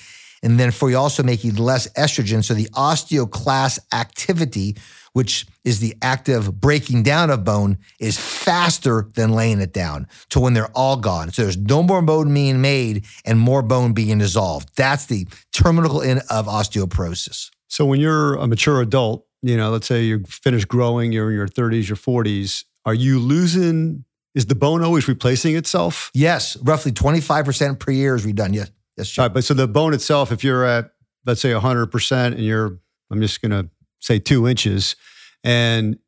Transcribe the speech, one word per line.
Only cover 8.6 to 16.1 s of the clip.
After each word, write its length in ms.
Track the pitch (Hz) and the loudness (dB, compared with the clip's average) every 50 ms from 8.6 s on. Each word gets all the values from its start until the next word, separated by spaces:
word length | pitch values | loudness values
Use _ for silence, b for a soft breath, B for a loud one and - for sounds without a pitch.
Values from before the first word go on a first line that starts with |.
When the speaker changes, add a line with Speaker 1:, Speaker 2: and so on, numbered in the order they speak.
| 175 170 156 - - 135 117 110 101 107 - | 2 0 0 0 0 0 0 0 -2 -4 -2
Speaker 1:
than 180 | - 113 110 110 | -2 0 2 2
laying 280 | 113 113 117 110 98 | 2 2 2 0 0
it 120 | 95 85 - | -2 -2 -4
down 340 | 98 90 80 73 73 - B B B B - | -4 -6 -6 -6 -8 -10 B B B B -2
to 100 | - 127 | 0 2
when 140 | 123 127 120 | 2 4 2
they're 180 | 113 107 110 - | 0 0 -2 -2
all 220 | 127 131 135 139 | 0 0 0 0
gone. 360 | 123 104 107 90 82 80 82 90 | 0 -2 -4 -4 -4 -6 -6 -4
So 100 | - 113 | -2 -2
there's 140 | 98 87 | -2 -2
no 260 | 92 101 107 135 151 175 | -2 0 0 2 2 4
more 200 | 180 196 185 170 | 4 2 2 2
bone 300 | 151 156 160 156 147 143 | 2 2 2 2 2 2
being 280 | 143 139 135 131 127 | 2 2 2 2 2
made 440 | 131 139 139 135 123 113 107 104 104 B B B - | 2 2 2 0 0 -2 -4 -4 -6 B B B -2
and 140 | 117 113 113 | 2 2 4
more 240 | 117 123 131 139 123 | 4 4 4 2 2
bone 300 | 110 127 127 123 120 110 | 2 2 2 2 2 0
being 260 | 117 110 107 110 104 | 0 0 2 2 2
dissolved. 520 | 104 95 87 110 98 90 78 73 - - _ | 2 0 0 0 -2 -2 -4 -6 -10 -6 _
That's 300 | - 127 135 143 139 - | 0 0 0 0 -2 -2
the 200 | - 120 101 90 B B B B _ - | -4 -6 -6 -6 B B B B _ 0
terminal 500 | - - 175 165 165 165 160 139 151 131 | 2 4 4 4 4 4 2 0 0 0
end 200 | 131 | 0